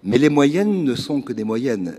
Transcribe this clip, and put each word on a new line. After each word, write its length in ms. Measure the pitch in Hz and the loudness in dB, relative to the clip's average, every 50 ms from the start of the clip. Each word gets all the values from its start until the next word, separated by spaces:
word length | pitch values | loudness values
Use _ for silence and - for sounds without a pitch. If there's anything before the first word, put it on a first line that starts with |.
| _ | _
Mais 140 | 95 110 123 | 0 2 4
les 120 | 139 151 | 4 4
moyennes 560 | 147 147 143 143 147 180 202 214 208 190 170 | 4 4 4 4 2 2 0 0 0 0 0
ne 100 | 135 123 | -2 -2
sont 260 | - - - 151 143 | -4 -4 -4 -4 -6
que 120 | 120 - 123 | -4 -6 -8
des 100 | 110 107 | -6 -4
moyennes, 500 | 107 110 113 123 139 117 101 92 87 78 | -4 -4 -2 -2 -2 -4 -2 -4 -8 -8